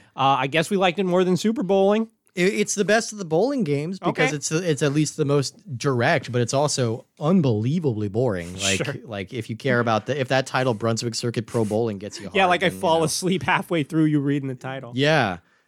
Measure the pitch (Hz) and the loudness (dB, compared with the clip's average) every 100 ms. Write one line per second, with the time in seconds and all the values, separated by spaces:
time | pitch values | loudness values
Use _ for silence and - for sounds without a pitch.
0 | _ - 135 135 135 156 165 202 185 165 | _ 0 2 4 2 0 0 2 2 2
1 | 185 180 180 185 214 233 180 196 196 214 | 0 2 2 2 0 -2 2 4 4 2
2 | 226 _ _ - 180 214 208 196 196 220 | 0 _ _ 0 0 0 -2 -2 2 2
3 | 226 214 175 160 233 285 160 143 156 190 | 0 -8 -2 0 0 0 0 -2 -2 -4
4 | 180 - 254 147 - 156 180 143 151 143 | -4 0 0 0 -2 -2 0 0 0 2
5 | 151 - 143 143 131 - - 120 143 123 | 0 -2 0 2 0 -6 -14 -6 -2 2
6 | 127 160 - 120 117 135 147 - 120 113 | 2 2 0 -2 0 0 0 0 -2 -4
7 | - _ 151 190 139 107 113 170 151 107 | -10 _ 2 2 4 2 0 0 -2 -2
8 | 104 101 127 95 87 92 98 98 143 - | -2 0 0 -2 -6 -4 -2 0 -2 -6
9 | 139 101 95 127 - 110 135 123 117 110 | -10 -10 -8 -8 -8 -6 0 2 2 0
10 | 110 143 - 135 135 139 131 107 113 113 | 0 -4 0 0 0 0 0 0 -2 -2
11 | 120 110 123 120 110 120 107 107 117 98 | -4 -4 -4 -4 -4 -2 0 0 -2 -4
12 | 101 - - - 185 175 180 - 180 165 | -10 -12 -4 2 4 4 2 0 0 2
13 | 151 - 185 175 131 170 196 170 139 160 | 0 -2 -2 -2 2 0 0 -2 0 2
14 | 156 151 143 143 135 127 131 131 120 120 | 2 2 0 -2 -4 -8 -10 -12 -8 -2
15 | 143 156 110 87 - _ | 2 4 2 -2 -10 _